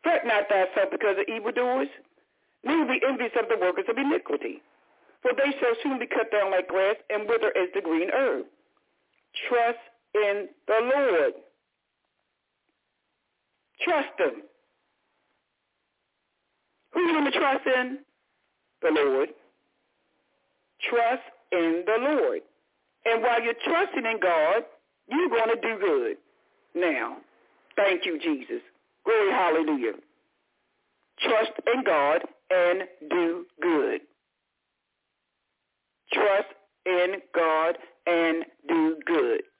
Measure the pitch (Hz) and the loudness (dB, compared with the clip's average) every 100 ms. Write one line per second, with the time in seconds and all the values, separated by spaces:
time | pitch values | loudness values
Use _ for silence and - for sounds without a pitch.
0 | 320 339 240 214 202 202 185 - 190 190 | 2 0 2 0 2 2 2 0 -2 0
1 | 208 190 - 220 214 226 247 262 277 - | 0 0 -2 -4 -4 -2 0 0 -2 -8
2 | - _ _ _ _ _ 247 320 262 254 | -20 _ _ _ _ _ -2 0 0 0
3 | 254 240 226 240 226 220 180 180 190 233 | 0 -2 -2 -2 0 0 0 -2 -4 -2
4 | 277 339 - - - - _ _ _ _ | -2 -2 -2 -6 -6 -12 _ _ _ _
5 | _ _ 254 247 277 269 247 226 294 262 | _ _ -2 0 0 0 0 0 -2 -4
6 | 233 - 220 208 196 190 180 185 190 214 | -4 -2 0 0 2 0 0 0 0 0
7 | _ 214 214 233 220 - 180 190 170 160 | _ -6 0 0 2 0 -2 -2 -2 -2
8 | 180 254 269 143 - _ _ _ _ _ | 0 0 0 -2 -8 _ _ _ _ _
9 | _ _ _ - - 240 233 233 - _ | _ _ _ -12 -2 0 0 -2 -12 _
10 | _ 214 208 202 185 - - 220 240 277 | _ 0 0 -2 -6 -12 0 0 2 2
11 | 269 175 139 - - _ _ _ _ _ | 2 2 0 -2 -20 _ _ _ _ _
12 | _ _ _ _ _ _ _ _ _ _ | _ _ _ _ _ _ _ _ _ _
13 | _ _ _ _ _ _ _ _ - 311 | _ _ _ _ _ _ _ _ -2 0
14 | 277 - 160 - - _ _ _ _ _ | -2 -2 -2 -2 -20 _ _ _ _ _
15 | _ _ _ _ _ _ _ _ _ _ | _ _ _ _ _ _ _ _ _ _
16 | _ _ _ _ _ _ _ _ _ - | _ _ _ _ _ _ _ _ _ -2
17 | 339 311 285 269 285 269 277 262 254 269 | 0 2 0 0 0 0 0 -2 -2 -8
18 | - _ _ _ _ _ _ _ 170 156 | -16 _ _ _ _ _ _ _ 0 2
19 | 143 131 151 - _ _ _ _ _ _ | 2 2 -2 -6 _ _ _ _ _ _
20 | _ _ _ _ _ _ _ _ - 240 | _ _ _ _ _ _ _ _ -2 0
21 | 233 262 - - _ 180 165 165 180 220 | 0 -2 -8 -20 _ 0 0 0 0 0
22 | 262 294 147 95 - _ _ _ _ _ | 2 2 0 -2 -8 _ _ _ _ _
23 | 226 226 240 233 233 233 - 330 381 - | -2 0 2 0 0 -4 -2 0 0 -2
24 | 226 220 185 165 156 214 233 - _ _ | -4 -2 0 2 2 2 -2 -20 _ _
25 | - 269 349 226 226 226 214 220 190 143 | -6 -2 0 2 2 0 -2 -2 0 0
26 | 117 - _ _ _ _ _ 165 175 135 | 0 -6 _ _ _ _ _ -2 -2 -2
27 | 226 - - _ _ _ _ - 202 180 | -6 -10 -20 _ _ _ _ 0 0 0
28 | 190 156 160 143 123 120 - _ _ _ | -4 -4 -4 -4 -6 -12 -12 _ _ _
29 | - 226 202 185 180 160 156 147 113 95 | 0 2 2 2 2 2 0 -2 -2 -6
30 | _ _ _ _ _ _ _ _ _ _ | _ _ _ _ _ _ _ _ _ _
31 | _ - - 214 220 - - 247 254 160 | _ -6 0 2 0 -4 -2 0 2 2
32 | 143 165 - _ _ 185 175 185 180 - | 2 0 -2 _ _ 2 2 2 -4 -14
33 | 151 175 170 175 175 _ 175 156 - - | -4 0 0 -2 -10 _ 0 2 0 -2
34 | - _ _ _ _ _ _ _ _ _ | -8 _ _ _ _ _ _ _ _ _
35 | _ _ _ _ _ _ _ _ _ _ | _ _ _ _ _ _ _ _ _ _
36 | _ - 208 196 - - _ _ 185 180 | _ 0 2 2 0 -12 _ _ -2 0
37 | 180 196 - - 165 156 165 175 - _ | 0 -2 -4 0 2 2 0 -2 -8 _
38 | - 170 165 165 - _ 143 165 160 160 | 0 2 2 -2 -6 _ -2 2 2 0
39 | - 165 123 110 - | -2 0 2 0 -4